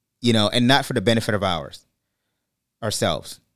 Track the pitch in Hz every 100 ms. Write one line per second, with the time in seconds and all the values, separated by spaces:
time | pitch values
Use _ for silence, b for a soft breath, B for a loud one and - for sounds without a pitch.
0 | _ _ 120 113 104 123 123 139 - 127
1 | 101 113 110 104 95 82 71 - _ _
2 | _ _ _ _ _ _ _ _ 110 -
3 | 104 71 - - _